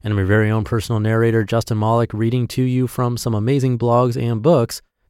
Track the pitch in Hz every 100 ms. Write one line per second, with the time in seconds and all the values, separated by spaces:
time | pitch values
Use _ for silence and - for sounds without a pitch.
0 | 104 101 95 107 107 110 104 117 - 113
1 | 107 113 117 113 101 113 - 110 107 117
2 | 113 107 113 123 117 - 127 127 127 -
3 | 123 120 123 107 110 139 127 120 120 120
4 | 127 117 117 113 131 156 117 - - _
5 | _